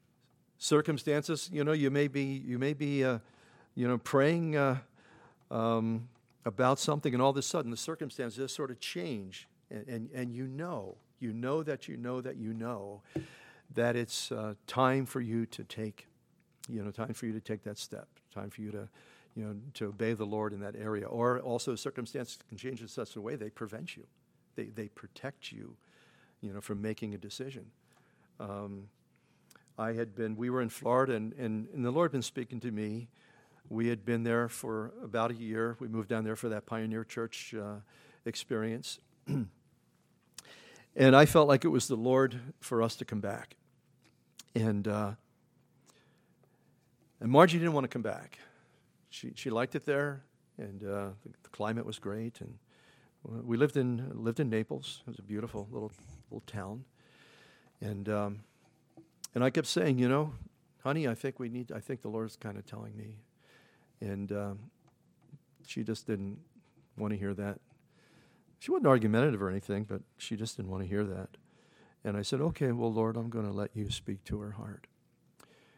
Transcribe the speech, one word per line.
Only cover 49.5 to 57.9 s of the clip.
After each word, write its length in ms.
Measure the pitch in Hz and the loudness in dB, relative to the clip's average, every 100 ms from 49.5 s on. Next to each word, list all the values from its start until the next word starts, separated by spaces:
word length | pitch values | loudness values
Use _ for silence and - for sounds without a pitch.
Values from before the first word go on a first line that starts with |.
| 113 131 | 0 0
it 120 | 143 147 | -2 0
there, 360 | 139 143 139 - _ _ - | 0 0 -4 -14 _ _ -14
and, 260 | 107 98 | -12 -8
uh, 240 | 101 101 98 98 | -4 -4 -4 -10
the, 80 | 113 - | -18 -20
the 40 | - | -16
climate 380 | - 104 113 113 | -4 -2 -2 -4
was 120 | 113 | -8
great, 440 | 98 107 117 - | -6 -6 -6 -10
and 160 | - - _ _ - - _ _ | -16 -16 _ _ -20 -20 _ _
we 320 | - 113 120 117 | -12 -8 -2 4
lived 220 | 143 143 | 4 4
in, 320 | 123 120 131 | 0 0 -4
lived 260 | 110 113 117 | -4 -2 0
in 120 | 139 | 2
Naples. 520 | 110 110 139 139 - - | 0 0 -6 -8 -12 -14
It 60 | |
was 60 | - | -14
a 40 | |
beautiful 440 | 101 104 117 107 101 | -8 -6 -6 -8 -8
little, 220 | 107 107 - - - - | -8 -8 -12 -20 -20 -14
little 120 | 104 - | -14 -10
town. 380 | 107 95 117 131 _ _ - - - - - _ - | -8 -8 -10 -14 _ _ -20 -20 -20 -20 -20 _ -8
And, 260 | 107 | -6